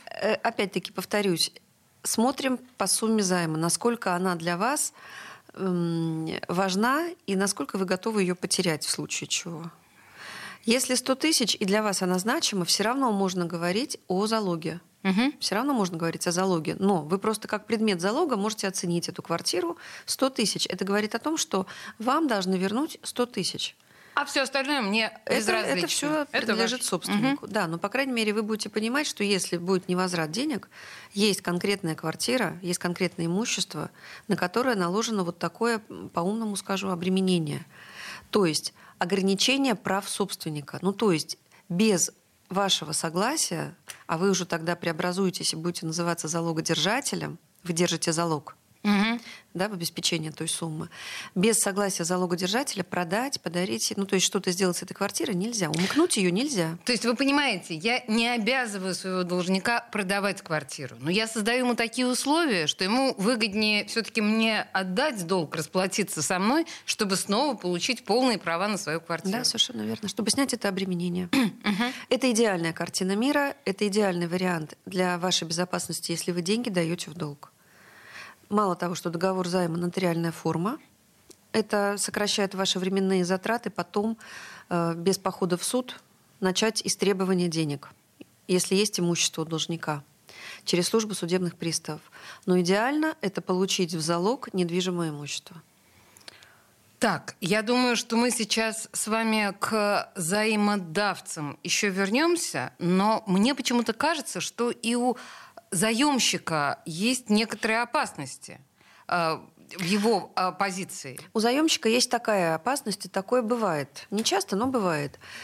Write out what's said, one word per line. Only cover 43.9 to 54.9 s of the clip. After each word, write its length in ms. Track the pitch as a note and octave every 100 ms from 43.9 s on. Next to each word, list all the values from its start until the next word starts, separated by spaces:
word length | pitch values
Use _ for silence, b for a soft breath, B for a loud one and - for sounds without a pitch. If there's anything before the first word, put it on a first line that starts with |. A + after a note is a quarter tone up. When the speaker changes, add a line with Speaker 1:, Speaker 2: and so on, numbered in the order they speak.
| B B
Speaker 1:
а 100 | E3
вы 120 | G3
уже 160 | F3+ E3+
тогда 300 | E3 E3 E3+
преобразуетесь 800 | E3+ D#3+ F3+ F3+ F#3+ - -
и 20 | D#3+
будете 300 | E3+ E3+ E3
называться 420 | D#3+ E3+ E3+ D#3
залогодержателем, 1120 | E3 E3 D#3+ D#3 D#3 E3+ A#3+ C#4 F3+ D3+ E3 _ _
вы 80 | F3
держите 380 | E3 F3 F#3+ -
залог, 440 | D#3+ E3+ D3+ - - _ _
Speaker 2:
Мгм. 360 | G#3 G3+ G#3+ A#3 B B B
Speaker 1:
да, 140 | F3 G3+
в 60 |
обеспечение 580 | F#3+ E3 - - E3 D#3
той 160 | - -
суммы. 420 | - E3 D#3 E3+ B B B B F#3
Без 220 | G#3+ G#3+
согласия 440 | G3+ F#3+ G3+ -
залогодержателя 800 | E3 F3+ F3+ F3+ F#3 A3 C#4+ F#3+
продать, 560 | F3 F3 E3+ G3+ C4+ -
подарить, 520 | - F3 F#3+ A3 - G#3
ну, 100 | F#3+
то 100 | F#3+
есть 100 | -
что-то 260 | G3 F#3+
сделать 260 | F3 F#3 E3+
с 40 |
этой 100 | F#3